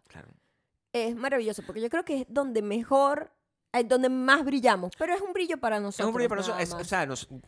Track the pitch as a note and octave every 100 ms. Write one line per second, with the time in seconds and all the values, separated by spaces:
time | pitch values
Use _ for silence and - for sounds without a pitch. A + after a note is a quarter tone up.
0 | _ - - _ _ _ _ _ _ A#3+
1 | A3+ A#3+ C4+ C4+ G#3+ G3+ F3+ A3 A#3 E4
2 | E4+ C4+ - C4 C4+ A3 G#3 A3 A3+ C4+
3 | C#4 D4 D#4 _ _ _ _ B3 A#3 B3+
4 | B3+ C4 C4 C#4+ C#4 C4+ A#3+ F#3+ F3+ -
5 | E4 F#4+ G4 F#4 F4 D4+ A3+ G#3+ G3+ G#3
6 | G#3+ A#3+ A#3+ G3+ A3 F#3 E3+ F3 - F#3
7 | C#3 C3 - B2+